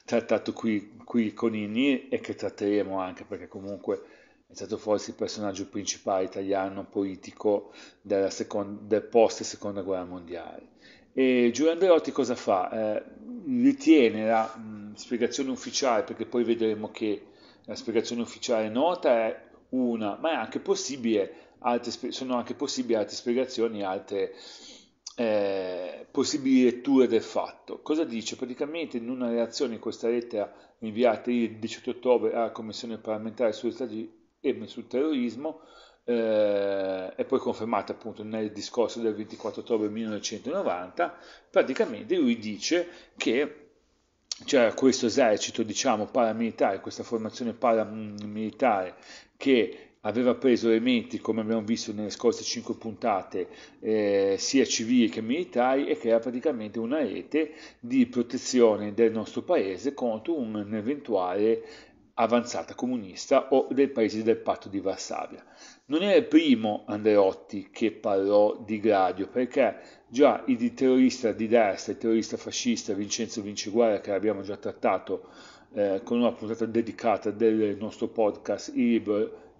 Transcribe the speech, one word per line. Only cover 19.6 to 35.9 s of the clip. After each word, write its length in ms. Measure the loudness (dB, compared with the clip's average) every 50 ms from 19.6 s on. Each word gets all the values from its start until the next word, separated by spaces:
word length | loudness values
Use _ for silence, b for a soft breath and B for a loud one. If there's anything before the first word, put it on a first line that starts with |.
| _ -6
una, 460 | -2 -2 0 0 0 -2 -2 -4 -4 -4
ma 120 | -2 -2 -2
è 20 |
anche 240 | -2 -4 -4 -6 -4
possibile, 720 | -2 -2 -2 -2 -2 -8 -6 -4 0 2 2 2 0 -2 B B B B B
altre 320 | B -2 0 0 0 -2 -6
spe-, 220 | -8 -8 -8 -8
sono 240 | -8 -8 -6 -4 -4
anche 180 | -4 -4 -4 -6
possibili 400 | -6 -6 -6 -4 -4 -2 0 0
altre 220 | 0 0 -2 -6
spiegazioni, 680 | -6 -4 -2 0 0 -2 -2 -2 -2 -2 -2 -2 -4 -6
altre, 520 | -4 -4 -6 -6 -6 -4 -2 -4 -4 B B B B B B B B B B B B B _ -18 -12 -6
eh, 880 | -4 -2 0 0 0 0 0 -2 -2 -4 -4 -6 -6 -8 -8 -10 -12 -14 -6
possibili 540 | -2 -2 0 0 0 -2 2 4 6 6 6
letture 420 | 6 4 2 0 4 4 6 6
del 140 | 6 4 2
fatto. 580 | 0 0 -4 -4 -4 -6 -8 -14 -14 -14 -14 -8
Cosa 220 | -4 -2 -2 -2 -2
dice? 320 | -2 -4 -8 -8 -8 -8
Praticamente 640 | -8 -8 -8 -6 -6 -6 -6 -6 -8 -8 -6 -8
in 120 | -8 -6 -6
una 200 | -6 -4 -2 -2
reazione 460 | 0 0 -2 -2 -2 -4 -4 -4 -4
in 40 | -6
questa 280 | -8 -8 -6 -4 -2
lettera 460 | 0 0 0 -2 -4 -4 -4 -4 -6 B B B B B B
inviata 520 | -10 -6 0 2 4 4 2 2 0 -2
il 220 | 0 0 0 -2 -4
diciotto 380 | -6 -10 -10 -10 -8 -8 -8
ottobre 420 | -6 -2 2 4 4 4 2 0 0
alla 180 | 0 -2 -2
Commissione 460 | -4 -8 -12 -10 -10 -10 -10 -10 -10
parlamentare 560 | -8 -6 -6 -6 -6 -6 -8 -4 -2 0 0 0
sulle 180 | -2 -4 -4
stragi 520 | -4 -4 -6 -8 -8 -10 -10 -12 -14 _ _ _ _ _
e 200 | -2 -2 -2 -4 -6
sul 200 | -14 -12 -14 -10
terrorismo, 760 | -4 -2 -2 0 0 0 0 -2 -2 -4 -6 -8 -8 -8 B B B B B B B